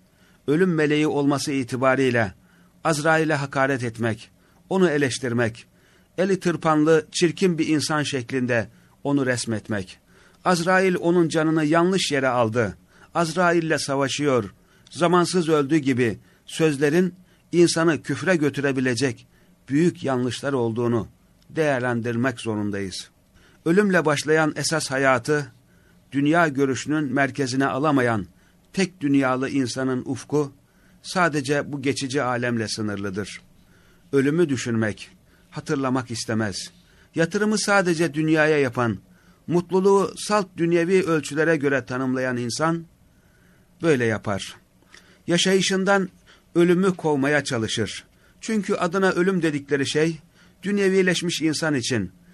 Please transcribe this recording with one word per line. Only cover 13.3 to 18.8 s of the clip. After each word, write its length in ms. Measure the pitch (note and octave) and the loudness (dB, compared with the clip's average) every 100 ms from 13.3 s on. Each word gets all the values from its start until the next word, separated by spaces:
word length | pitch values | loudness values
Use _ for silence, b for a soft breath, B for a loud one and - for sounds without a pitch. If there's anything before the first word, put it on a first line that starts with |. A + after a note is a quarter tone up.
| D#3+ F3 E3+ E3 D3+ | 0 2 2 0 -2
savaşıyor, 760 | - C#3 C3+ C3 D3 B2+ G2 - b b b | -2 -2 -2 0 0 2 0 -8 b b b
zamansız 580 | B2+ E3+ F3 E3 F3+ D#3+ | -2 2 4 2 0 2
öldü." 280 | D#3 C#3 D#3+ | 2 2 2
gibi 420 | C3 B2+ A#2+ F#2+ b b b | 2 2 0 -2 b b b
sözlerin 680 | - D#3+ C#3 D3 E3 F#3 - b b b | -2 0 2 0 2 0 -2 b b b
insanı 500 | E3+ E3+ E3 E3+ D3 | 4 4 4 2 0
küfre 340 | - B2+ D3+ F3 | -2 -4 0 2
götürebilecek 880 | D3 C#3+ C#3 C3+ | 0 0 -2 0